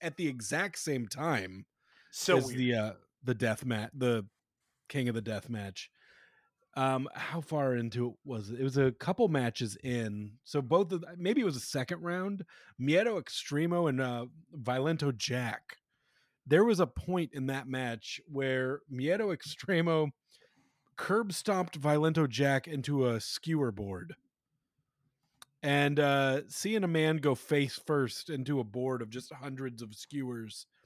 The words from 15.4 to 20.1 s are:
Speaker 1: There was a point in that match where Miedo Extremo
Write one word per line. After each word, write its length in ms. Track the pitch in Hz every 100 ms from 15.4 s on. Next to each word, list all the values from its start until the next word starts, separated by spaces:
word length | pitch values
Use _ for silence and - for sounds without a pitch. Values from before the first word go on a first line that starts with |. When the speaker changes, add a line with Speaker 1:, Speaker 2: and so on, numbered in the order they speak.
| 120 - - - _ _ _ _ _ _ -
Speaker 1:
There 180 | 156
was 140 | 226 190
a 80 | 156
point 440 | - - 180 160
in 140 | 143 131
that 200 | 135 131
match 540 | 131 123 113 - - -
where 560 | 139 135 131 127 143 -
Miedo 420 | 131 139 196 214
Extremo 760 | 165 - - - 175 170 160 151